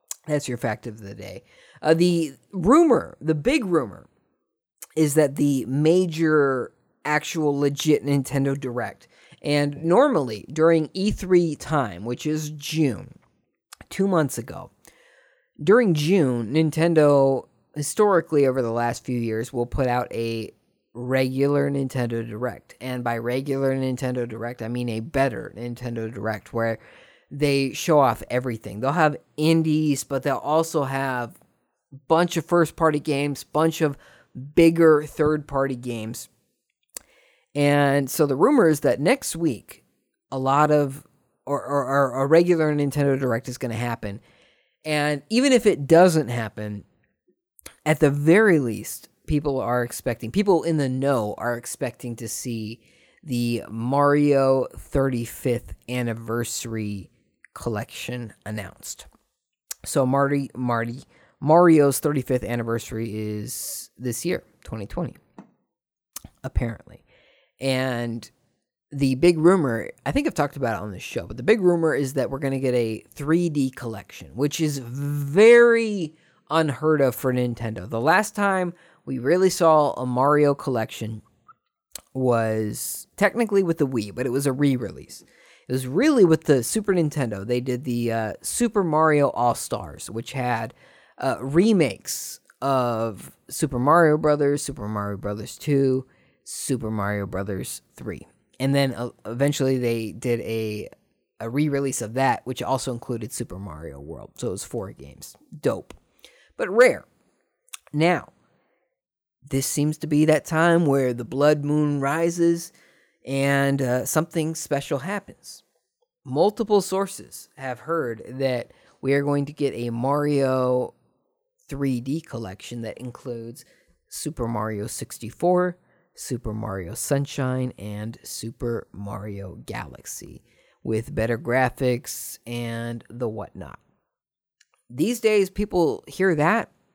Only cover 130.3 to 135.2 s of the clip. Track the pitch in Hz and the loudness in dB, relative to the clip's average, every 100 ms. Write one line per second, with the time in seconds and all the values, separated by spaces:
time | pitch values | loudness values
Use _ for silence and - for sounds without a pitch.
130.3 | - _ _ _ _ - 110 120 143 113 | -20 _ _ _ _ -4 -4 -4 -4 -2
131.3 | 117 135 127 127 - 131 120 - - - | -2 0 0 0 0 -2 -2 -6 -12 -12
132.3 | - - 120 117 117 117 117 - 120 117 | -14 -10 -8 -6 -8 -8 -10 -12 -8 -8
133.3 | 110 87 - 73 - _ _ _ _ _ | -6 -12 -14 -16 -18 _ _ _ _ _
134.3 | _ _ _ _ _ - 123 202 233 | _ _ _ _ _ -10 -2 -2 0